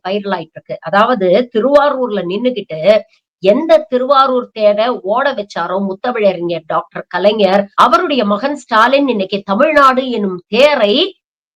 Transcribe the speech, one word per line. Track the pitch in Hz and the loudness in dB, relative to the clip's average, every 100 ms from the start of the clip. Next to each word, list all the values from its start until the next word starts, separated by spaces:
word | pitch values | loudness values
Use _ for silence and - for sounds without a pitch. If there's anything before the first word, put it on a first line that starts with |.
| 185 | -6
வைரல் | 202 196 | -6 -4
ஆயிட்டு | 185 160 | -8 -8
இருக்கு. | - - 165 | -16 -14 -12
அதாவது | 165 196 233 247 185 190 247 | -4 0 2 2 2 2 0
திருவாரூர்ல | 220 233 285 285 262 247 202 175 | -2 2 4 2 0 -4 -4 -6
நின்னுகிட்டு | 196 247 226 196 156 165 214 - _ _ _ | -4 -2 -4 -8 -4 2 2 0 _ _ _
எந்த | 185 226 320 320 | 0 2 4 2
திருவாரூர் | 311 254 254 277 269 254 240 | 2 -2 0 2 2 0 -4
தேரை | 226 208 208 226 | 0 0 2 0
ஓட | 233 185 220 277 | -2 -2 -2 -2
வச்சாரோ | 233 202 196 170 185 196 | -4 -8 -6 -4 -4 -4
முத்தமிழறிஞர் | 190 254 233 202 175 170 165 160 | -6 -6 0 0 0 -4 -6 -6
டாக்டர் | 160 - 175 - | -6 -6 -12 -8
கலைஞர், | 180 190 220 190 196 202 | -2 0 2 0 0 -4
அவருடைய | - 226 330 359 277 202 | 2 2 2 0 -2 -2
மகன் | 202 262 294 | -2 -4 -8
ஸ்டாலின் | - 220 233 269 277 | -4 0 2 2 0
இன்னைக்கு | 226 190 202 202 | -2 -4 -6 -4
தமிழ்நாடு | 196 302 294 277 254 262 | 0 2 4 4 2 -2
எனும் | 233 202 180 - | -4 -4 -6 -6
தேரை | 220 294 285 208 240 381 - _ _ _ | 2 2 2 0 0 -2 -6 _ _ _